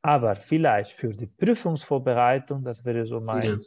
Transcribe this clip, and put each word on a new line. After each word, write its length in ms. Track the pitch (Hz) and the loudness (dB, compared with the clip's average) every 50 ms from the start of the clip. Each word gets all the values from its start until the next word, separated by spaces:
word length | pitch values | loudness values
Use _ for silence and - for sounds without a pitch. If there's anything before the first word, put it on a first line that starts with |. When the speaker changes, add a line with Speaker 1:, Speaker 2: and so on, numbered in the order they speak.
Speaker 1:
Aber 340 | - 156 147 139 117 110 101 | 0 2 2 4 4 2 0
vielleicht 580 | 95 - - 156 160 165 147 110 104 104 - - | -2 -2 -2 0 2 2 4 2 2 0 -4 -8
für 180 | - - 117 | -8 -6 -6
die 160 | 107 101 117 - | -6 -6 -10 -12
Prüfungsvorbereitung, 1400 | _ - 185 202 240 214 - 180 160 143 - - 147 135 127 131 123 120 123 123 131 135 135 - 143 139 131 | _ -2 2 2 2 2 0 -4 -4 -4 -4 -2 -2 -2 0 0 2 4 4 4 4 2 -2 -4 -8 -6 -6
das 220 | 127 117 - 120 | -8 -8 -8 -6
wäre 200 | 123 117 117 113 | -4 -2 -2 -2
so 140 | 110 117 117 | -4 -6 -6
mein, 320 | 113 113 110 110 110 110 | -4 -4 -2 -2 0 0
Speaker 2:
Ja. 80 | 104 101 101 | -2 -4 -6